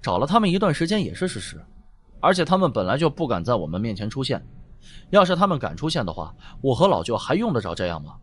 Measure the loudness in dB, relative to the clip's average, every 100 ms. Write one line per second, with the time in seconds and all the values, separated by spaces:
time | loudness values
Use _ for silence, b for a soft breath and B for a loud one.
0 | 0 0 2 4 4 2 2 0 0 0
1 | -2 -4 -6 -4 -10 -14 -16 -20 -20 -20
2 | _ 0 2 2 2 4 2 2 0 2
3 | 0 0 -2 -2 0 0 0 -4 -4 -4
4 | -6 -6 -4 -6 -6 -20 -20 -20 B B
5 | B 4 4 4 2 2 -2 -4 -4 -2
6 | -4 -6 -10 -12 B B 0 4 4 4
7 | 0 -4 0 0 2 -2 -2 -4 -2 -4
8 | -8 -16